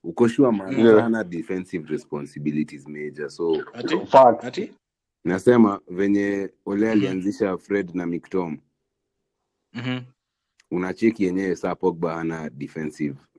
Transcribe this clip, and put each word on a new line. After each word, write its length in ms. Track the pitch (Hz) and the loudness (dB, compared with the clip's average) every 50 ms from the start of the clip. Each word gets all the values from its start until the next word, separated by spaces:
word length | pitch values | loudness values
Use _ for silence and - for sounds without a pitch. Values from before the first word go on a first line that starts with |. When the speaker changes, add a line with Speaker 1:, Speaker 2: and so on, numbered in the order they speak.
Speaker 1:
Uko 260 | - 85 - - 120 117 | -12 -10 2 2 2 2
sure, 220 | 117 - 139 123 | 4 4 4 4
man, 220 | 113 101 95 95 92 | 2 0 -4 -4 2
Speaker 2:
Mm. 120 | 110 113 | 6 8
Speaker 3:
Yeah. 160 | 117 110 107 | 8 8 8
Speaker 1:
hana 220 | 117 117 113 113 104 | 6 2 -2 -2 -4
defensive 640 | 87 85 85 80 - 95 92 90 - - 85 76 73 | -6 -8 -10 -8 -6 -8 -8 -6 -8 -8 -10 -6 -6
responsibilities 960 | 78 73 - _ - 73 69 71 - 76 73 76 76 78 76 - 73 71 67 76 | -8 -8 -8 _ -10 -10 -10 -12 -14 -6 -6 -4 -2 -2 -4 -4 -8 -20 -18 -16
major, 420 | 76 76 76 76 69 73 73 71 | -14 -12 -12 -12 -10 -12 -12 -12
so 340 | - - 85 82 80 73 - - - | -8 -4 -2 -2 -2 -2 -4 -8 -14
Speaker 2:
Ati? 320 | 120 123 - - - - | -10 -6 -4 -4 -4 -2
Speaker 3:
Fact. 380 | - - 135 131 123 107 - - | 6 8 8 10 8 6 2 -6
Speaker 2:
Ati? 300 | 123 - 180 214 - - _ _ _ _ _ _ _ _ _ _ | -8 -8 -8 -8 -8 -12 _ _ _ _ _ _ _ _ _ _
Speaker 1:
nasema 560 | 87 90 95 - 123 127 120 113 104 101 95 _ - | -4 -4 2 4 4 6 6 6 4 2 -4 _ -12
venye 640 | 90 90 101 101 101 101 101 101 101 98 98 92 _ _ _ | -4 -2 0 0 2 0 0 -2 -2 -4 -6 -8 _ _ _
Ole 200 | - 101 101 110 | -6 -2 -2 0
Speaker 2:
Mhm. 60 | 113 | 2
Speaker 1:
alianzisha 680 | 113 107 98 95 92 92 92 101 104 - 110 98 90 85 | 2 2 2 0 -4 -4 -4 -4 -2 -2 -2 -2 -2 -6
Fred 360 | _ _ 101 101 95 87 85 | _ _ -4 -4 -4 -4 -6
na 120 | 90 87 | -6 -6
McTom. 520 | 85 85 82 - - - 92 87 82 76 73 _ _ _ _ _ _ _ _ _ _ _ _ _ _ _ _ _ _ _ _ _ _ | -4 -6 -6 -8 -6 -6 -4 -4 -4 -8 -10 _ _ _ _ _ _ _ _ _ _ _ _ _ _ _ _ _ _ _ _ _ _
Speaker 2:
Mhm. 280 | _ - 123 127 127 127 127 127 _ _ _ _ _ _ _ _ _ _ _ _ | _ -10 -8 -6 -8 -8 -10 -16 _ _ _ _ _ _ _ _ _ _ _ _
Speaker 1:
Unacheki 540 | 82 90 90 90 90 - 113 113 107 - 101 | -6 -4 -4 -6 -4 2 0 0 2 2 -2
yenyewe 320 | 90 90 95 95 92 87 | -2 0 -2 -2 -2 -4
saa 180 | - - 92 87 | -4 -4 -6 -6
Pogba 400 | _ - 92 87 82 85 82 80 | _ -2 -2 -2 0 -6 -6 -4
hana 360 | 82 82 82 82 82 78 76 | -4 -6 -6 -6 -6 -10 -12
defensive 680 | - 69 71 71 - 82 78 76 - - 78 71 69 69 _ _ _ | -10 -12 -14 -12 -10 -10 -10 -10 -6 -6 -6 -6 -6 -10 _ _ _